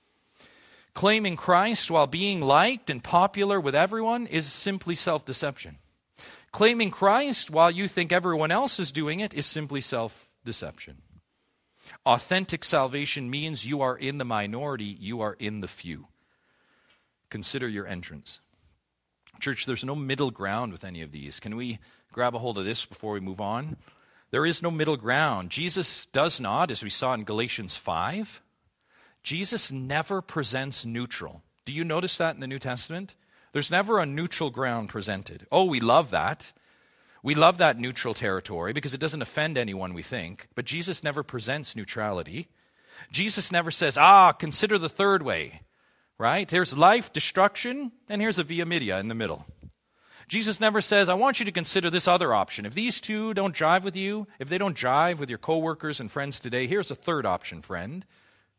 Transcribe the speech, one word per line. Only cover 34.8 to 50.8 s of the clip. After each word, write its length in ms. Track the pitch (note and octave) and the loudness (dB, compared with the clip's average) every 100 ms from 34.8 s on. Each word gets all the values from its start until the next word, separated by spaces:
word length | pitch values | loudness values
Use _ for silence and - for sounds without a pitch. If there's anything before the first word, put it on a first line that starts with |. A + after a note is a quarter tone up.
| G#2 | -4
presented. 560 | A2+ G2+ G2 - - - | -6 -4 -6 -8 -14 0
Oh, 140 | D#3+ F#3+ | 4 4
we 140 | C3 | 4
love 320 | A2+ C#3 C#3 | 4 6 4
that. 420 | F2+ D#2+ D#3 - - _ _ _ _ _ _ | 2 0 -2 -10 -20 _ _ _ _ _ _
We 140 | C#3 D3+ | -2 6
love 220 | D#3+ F3 | 6 8
that 200 | E3 A#2+ | 4 4
neutral 360 | B2 B2+ B2 | -2 -4 -4
territory 580 | G#2+ G#2+ F#2+ - F2 F2 | -2 -2 -2 -4 -6 -4
because 220 | C3+ C#3+ | -4 -6
it 80 | C3 | -4
doesn't 200 | D#3 D3+ | -4 -4
offend 360 | A#2 - D#3 C#3 | -6 -2 -2 0
anyone, 360 | A2+ F#2+ F#2 | -2 -4 -8
we 100 | F2 | -8
think. 440 | - B2 E2 G2 - - | -8 -8 -8 -12 -12 -10
But 80 | |
Jesus 400 | B2 D#3+ F3 F3 | -6 -6 -6 -6
never 180 | D#3 C#3+ | -4 -6
presents 540 | C#3+ B2+ A2+ D3 C#3 A2+ | -6 -6 -4 -6 -6 -10
neutrality. 720 | G2 - G#2+ F#2 D2+ G#2+ F3 _ _ _ _ - - | -8 -4 -4 -4 -6 -10 -14 _ _ _ _ -20 -8
Jesus 400 | - G#3 G3+ E3+ | -4 -2 0 0
never 200 | F3 E3 | 0 0
says, 260 | - D3+ C#3 | 0 2 8
"Ah, 340 | E3 G3 F3+ | 10 12 10
consider 460 | - D#3 - G#3+ G#3 | 8 0 0 2 2
the 100 | D#3+ | 0
third 340 | - G3+ F#3+ | 0 4 4
way," 420 | C#3 E2+ C2+ D#2+ - _ _ _ _ - | 2 -2 -4 -10 -20 _ _ _ _ -2
right? 300 | A#2 E3+ F#3 | 2 2 2
There's 300 | F3 F3 C3+ | 0 2 6
life, 340 | F3 A#3+ - | 8 8 2
destruction, 800 | D3+ - F#3+ G3+ - A#3+ C4+ C4 - - | -4 -2 2 2 2 -6 -6 -8 -10 -8
and 140 | G#3 | -2
here's 180 | A3 F#3 | -2 -2
a 40 | D3 | -2
via 200 | E3+ E3+ | -2 -2
media 340 | E3+ A2+ F#2+ | -2 0 -2
in 100 | G#2 | -2
the 60 | A2+ | -4
middle. 300 | F2 D2+ - - - _ _ _ _ - - | -4 -6 -10 -20 -20 _ _ _ _ -20 -6
Jesus 320 | G#3 A3 G#3 | -4 -2 0
never 180 | A3 | 2
says, 300 | G#3 | 2